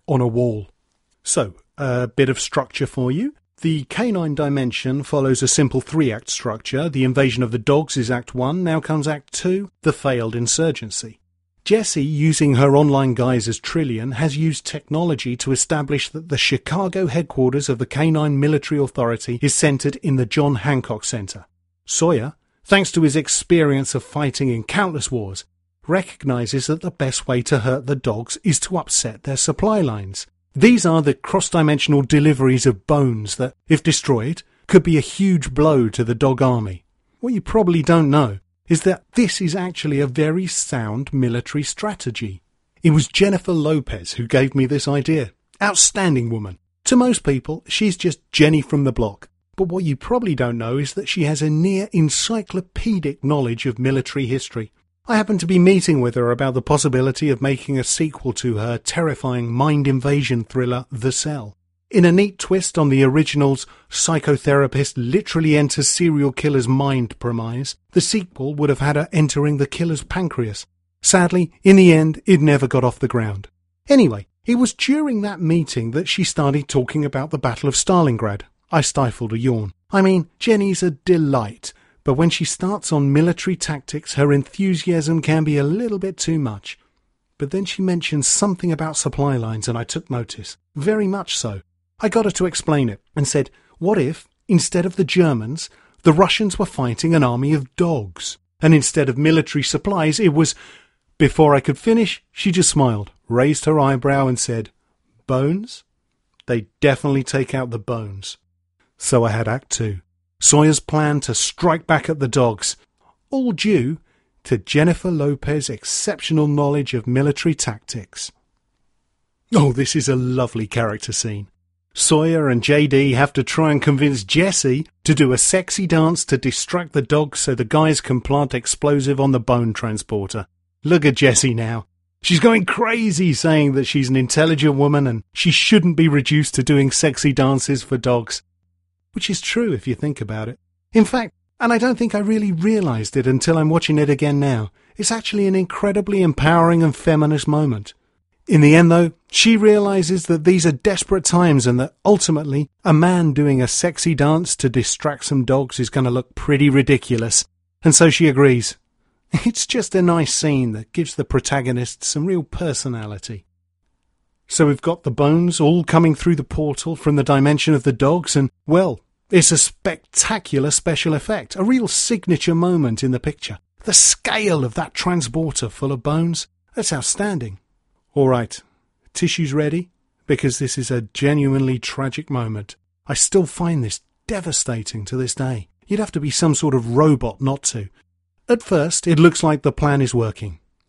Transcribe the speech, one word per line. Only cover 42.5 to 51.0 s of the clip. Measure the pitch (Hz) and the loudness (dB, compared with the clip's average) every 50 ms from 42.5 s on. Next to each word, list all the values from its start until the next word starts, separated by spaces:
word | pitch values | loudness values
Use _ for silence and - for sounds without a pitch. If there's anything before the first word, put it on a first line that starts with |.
| _ _ _ _ _ _ - | _ _ _ _ _ _ 2
It | 170 151 | 4 4
was | 156 127 - | 4 2 0
Jennifer | - - 190 202 196 175 - - 175 | 2 2 2 2 2 0 -2 -2 -2
Lopez | 160 147 151 160 151 127 - 120 - 85 - - | 0 0 0 0 -2 -2 -4 -8 -8 -8 -10 -8
who | - 117 | -8 -4
gave | 117 - 131 135 131 - | 0 2 2 2 2 2
me | 139 131 | 0 0
this | 127 147 139 - 143 | 0 0 -2 -2 -2
idea. | 139 143 135 156 160 156 123 95 - _ _ _ _ - | -2 -2 0 0 -2 -2 -2 -6 -10 _ _ _ _ -4
Outstanding | 202 208 190 - - - - 208 190 175 143 127 117 113 | -2 0 2 2 2 0 2 0 0 0 0 0 0 -2
woman. | 113 110 104 95 90 - _ _ _ _ - | -4 -6 -8 -10 -12 -16 _ _ _ _ -2
To | - 262 | 2 2
most | 247 247 254 226 - - | 4 4 2 0 -2 0
people, | 151 139 131 - - 160 - - | -2 -2 -2 -4 -8 -12 -12 -10
she's | - - - 220 208 175 | -8 -4 -2 0 0 0
just | - - 175 147 - _ _ - | -2 -4 -4 -4 -6 _ _ 2
Jenny | - - 156 165 196 156 | 4 4 4 4 2 0
from | - 160 143 139 | 0 0 0 0
the | 135 123 | 0 0
block. | - 113 104 101 - - - _ _ _ _ _ | -2 -4 -4 -6 -10 -20 -20 _ _ _ _ _
But | - 190 170 | -4 -4 -4
what | 175 190 180 | -4 -4 -2
you | 151 139 | -4 -4
probably | - - - 233 247 240 190 147 | -4 -4 -4 -2 -2 -2 -2 -2
don't | 123 131 120 120 | -2 -2 -2 -4
know | 117 113 113 127 139 | -4 -4 -4 -4 -4
is | 143 135 - | -4 -6 -6
that | 196 | -8